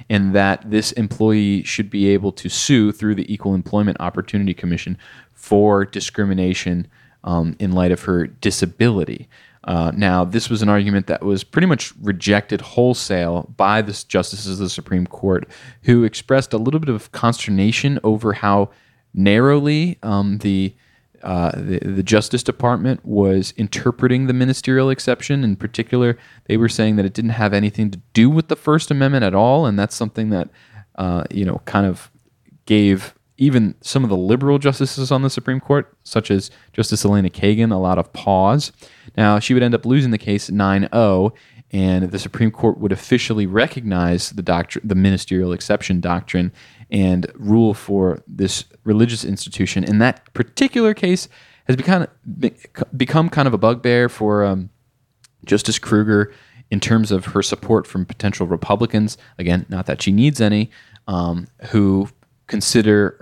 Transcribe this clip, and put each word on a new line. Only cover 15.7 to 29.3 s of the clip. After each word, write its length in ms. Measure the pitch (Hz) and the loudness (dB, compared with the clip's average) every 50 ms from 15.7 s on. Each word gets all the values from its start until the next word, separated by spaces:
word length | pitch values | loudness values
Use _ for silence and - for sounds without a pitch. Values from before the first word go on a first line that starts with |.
| - _ - | -20 _ 2
who 200 | 127 120 120 117 | 4 4 6 4
expressed 500 | 107 - - - - 135 135 131 - 120 | 2 -2 -4 -2 0 0 0 0 0 -4
a 40 | |
little 220 | 110 113 131 151 160 | -4 -2 -2 -2 -2
bit 100 | 160 143 | -2 -2
of 220 | 117 104 - - | -4 -4 -6 -12
consternation 880 | - - - 117 - - - 113 98 95 98 110 117 - - 139 143 - - | -8 -2 0 0 0 0 -2 -2 0 2 2 2 2 0 0 -2 -2 0 0
over 300 | 110 110 104 113 107 98 | 0 0 0 0 -2 -2
how 380 | - - 101 101 101 98 - _ _ _ _ _ _ _ _ - | 0 0 0 2 2 0 -2 _ _ _ _ _ _ _ _ -2
narrowly, 880 | 95 98 98 101 113 127 139 143 147 143 147 151 151 165 175 170 - | 0 2 4 4 4 4 4 4 2 2 0 0 0 0 -2 -4 -6
um, 380 | - 110 101 98 98 101 101 107 | -6 -4 -2 -2 0 -2 -2 -2
the, 340 | - 101 98 95 95 92 - _ _ _ _ _ _ _ _ _ | -2 0 0 0 -2 -4 -6 _ _ _ _ _ _ _ _ _
uh, 300 | - - 92 87 85 - | -8 -4 -2 -2 -2 -2
the, 280 | - 95 101 98 92 - | -4 -4 -6 -4 -4 -4
the 240 | - 98 98 98 92 | -4 -4 -4 -4 0
Justice 400 | - 110 107 104 - - 123 - | 2 2 2 2 0 -4 -4 -4
Department 640 | - - - - 120 123 98 98 131 131 - - | -4 -4 -2 0 -2 0 0 -2 -2 -4 -4 -6
was 480 | 107 107 101 98 98 95 95 92 - - | -2 0 2 2 4 2 2 0 -4 -4
interpreting 720 | - 110 101 - - - 123 - - 127 123 123 127 135 | -6 -6 -4 -4 -4 -2 -2 -2 0 0 0 2 2 0
the 60 | 127 127 | 0 0
ministerial 560 | 127 127 131 127 - - 131 131 131 131 135 | 0 0 0 -2 -2 -2 0 2 2 2 0
exception. 540 | 131 - - 127 123 - - - 143 139 131 | 0 -2 -2 -2 -2 -2 -2 -2 -2 0 0
In 120 | 107 98 | 0 0
particular, 640 | - - 110 - - 113 - 127 123 123 120 117 - - - - _ _ | -2 -4 -8 -6 -6 -4 0 0 2 2 2 0 -2 -8 -20 -20 _ _
they 120 | - 104 | -2 0
were 120 | 110 117 110 | 2 2 2
saying 260 | - - 110 107 107 | 2 0 0 2 2
that 100 | 104 98 | 2 0
it 80 | 98 - | 0 -2
didn't 180 | - 117 113 | -2 -4 -2
have 220 | 113 117 107 101 101 | -2 0 0 0 2
anything 380 | 101 104 104 - - 107 104 | 2 0 0 0 -2 -4 -4
to 80 | 98 87 - _ - | -4 -8 -12 _ 2
do 160 | 110 117 131 | 4 6 6
with 180 | 156 160 160 | 6 2 0
the 80 | - 151 | -2 -4
First 340 | - - 156 151 156 - - | -4 0 0 0 0 0 0
Amendment 340 | 147 139 135 135 143 131 110 | 0 0 2 2 2 2 2
at 120 | 95 | 2